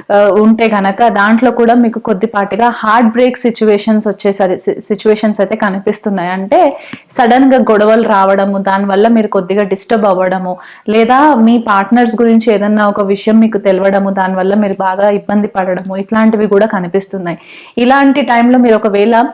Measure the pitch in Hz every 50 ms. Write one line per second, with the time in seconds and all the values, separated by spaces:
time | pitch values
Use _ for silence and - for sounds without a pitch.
0 | - - 202 202 202 208 185 214 214 220 220 220 226 220 214 202 196 196 196 -
1 | 240 233 196 202 202 214 226 226 254 240 233 233 233 226 233 247 240 226 226 214
2 | - - 214 185 220 226 - 202 196 196 196 202 233 240 226 - - 214 214 240
3 | 254 220 220 233 254 254 254 - - 240 226 - 220 214 208 208 208 226 214 214
4 | 208 220 196 - - 202 196 - 196 185 - - - 208 - - - - 214 202
5 | - 214 214 214 - 214 208 - 196 196 220 220 220 202 190 196 196 214 208 -
6 | - 214 202 190 170 180 185 190 196 196 285 349 349 285 277 - - - - -
7 | _ _ - - 247 233 240 254 269 262 262 254 220 - 220 202 208 214 220 233
8 | 226 220 214 196 190 196 196 196 196 202 196 196 196 196 190 190 202 202 196 196
9 | 208 226 233 226 208 214 - 196 185 175 190 208 208 190 196 196 - - 240 220
10 | 208 202 185 185 185 185 185 190 185 180 180 - - - - - _ - 208 220
11 | 226 220 247 262 294 311 285 226 226 226 240 240 233 220 202 196 202 196 233 240
12 | 247 233 226 220 240 233 226 226 226 240 214 196 208 214 214 214 208 208 202 214
13 | 208 196 202 196 - 220 214 220 226 220 220 202 202 196 185 180 190 196 196 196
14 | 196 196 190 196 190 185 190 185 185 190 196 214 214 196 190 196 190 190 185 190
15 | 202 208 208 202 202 - 202 208 208 208 - 196 185 185 180 180 185 190 190 196
16 | 196 - 226 220 220 220 226 208 214 202 202 202 208 220 220 196 180 175 175 196
17 | 196 - - 190 180 175 170 - - - - - - - _ - 240 240 269 277
18 | 277 277 269 294 262 262 240 233 233 247 254 254 247 240 220 214 220 220 202 202
19 | 202 226 233 226 240 262